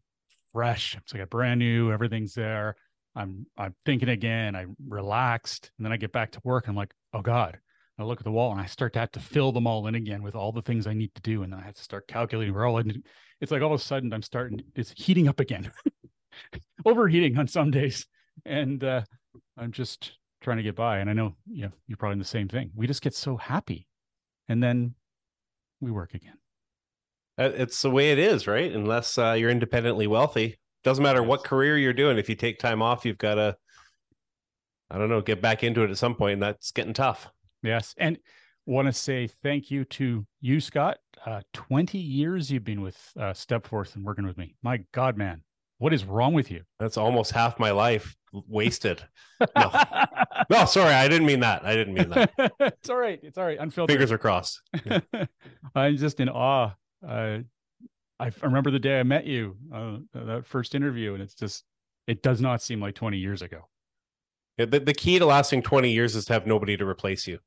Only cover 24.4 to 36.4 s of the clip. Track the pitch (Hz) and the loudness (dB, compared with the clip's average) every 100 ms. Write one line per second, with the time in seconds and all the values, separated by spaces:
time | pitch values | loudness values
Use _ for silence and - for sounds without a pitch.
24.4 | - 117 123 120 120 120 _ _ _ _ | -4 0 2 0 -2 -6 _ _ _ _
25.4 | _ _ _ - 127 104 85 - - - | _ _ _ -12 -6 -6 -8 -12 -16 -20
26.4 | _ _ _ _ _ _ _ _ _ - | _ _ _ _ _ _ _ _ _ -2
27.4 | 131 - 123 - 139 131 147 143 190 147 | 0 0 -4 -2 2 4 4 4 4 2
28.4 | - 107 175 110 104 117 117 - 113 113 | 0 0 0 -2 0 -2 -2 0 2 2
29.4 | 117 120 117 120 117 107 104 110 143 120 | 2 2 2 0 0 0 2 4 2 2
30.4 | 113 - _ _ - 135 143 131 117 139 | -2 -4 _ _ 0 4 4 4 4 0
31.4 | - 135 139 151 131 123 143 117 101 110 | 2 2 4 4 2 4 4 4 0 -2
32.4 | 117 107 120 110 113 120 117 101 107 107 | -2 -2 -2 2 2 0 -2 -2 0 2
33.4 | 107 101 _ _ _ _ _ _ _ _ | 2 -2 _ _ _ _ _ _ _ _
34.4 | _ _ _ _ - 92 107 113 101 104 | _ _ _ _ -12 -4 0 0 0 0
35.4 | 113 110 120 120 110 98 120 117 101 101 | 2 2 2 2 2 2 -2 0 0 2